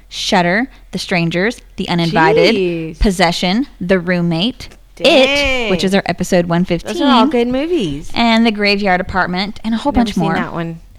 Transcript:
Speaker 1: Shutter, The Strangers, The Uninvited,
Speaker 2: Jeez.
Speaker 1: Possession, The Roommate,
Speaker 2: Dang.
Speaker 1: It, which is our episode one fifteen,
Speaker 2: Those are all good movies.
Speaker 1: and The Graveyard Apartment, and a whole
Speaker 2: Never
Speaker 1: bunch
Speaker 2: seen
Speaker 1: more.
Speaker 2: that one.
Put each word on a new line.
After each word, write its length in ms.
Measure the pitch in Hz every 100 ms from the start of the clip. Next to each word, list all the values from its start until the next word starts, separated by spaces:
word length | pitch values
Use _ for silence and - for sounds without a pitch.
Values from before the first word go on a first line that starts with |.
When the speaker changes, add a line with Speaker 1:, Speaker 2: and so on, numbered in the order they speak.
| -
Speaker 1:
Shutter, 600 | - - 196 175 196 269 - -
The 80 | 190
Strangers, 600 | - 180 165 170 208 254 - -
The 120 | 190
Uninvited, 680 | 170 165 165 160 453 -
Speaker 2:
Jeez. 460 | 208 180 170 160 165
Speaker 1:
Possession, 680 | 220 180 170 170 180 202 285 -
The 180 | 180 190
Roommate, 680 | 170 180 170 165 214 - - - - -
Speaker 2:
Dang. 720 | 208 320 269 285 277 262 220
Speaker 1:
It, 20 |
which 140 | 185
is 100 | 190
our 80 | 196 -
episode 400 | 180 180 185 175
one 180 | 170
fifteen, 280 | 185 170 -
Speaker 2:
Those 80 | 220
are 100 | 285
all 160 | 262 262
good 220 | 247 240
movies. 640 | 262 320 349 175 143 165
Speaker 1:
and 300 | - 233 226 233
The 60 |
Graveyard 480 | 208 202 202 202 180
Apartment, 580 | 185 190 175 180 208 -
and 80 | 220
a 40 | 226
whole 120 | 285
Speaker 2:
Never 120 | 254
Speaker 1:
bunch 100 | 233 190
Speaker 2:
seen 60 |
Speaker 1:
more. 100 | 160
Speaker 2:
that 180 | 170 170
one. 280 | 160 165 165 -